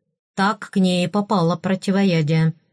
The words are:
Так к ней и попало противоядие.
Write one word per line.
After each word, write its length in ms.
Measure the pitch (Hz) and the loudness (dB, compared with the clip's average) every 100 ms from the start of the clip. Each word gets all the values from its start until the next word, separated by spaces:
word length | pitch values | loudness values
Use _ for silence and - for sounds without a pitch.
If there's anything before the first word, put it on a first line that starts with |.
| _ _ _ - | _ _ _ -2
Так 340 | 196 214 - | -2 -2 -4
к 80 | 202 | 0
ней 280 | 185 180 180 | 2 2 0
и 40 | |
попало 460 | 208 202 202 165 175 | -2 0 0 0 0
противоядие. 1000 | 185 190 - 190 196 165 151 160 160 - _ | -2 -4 0 0 2 2 0 2 0 -2 _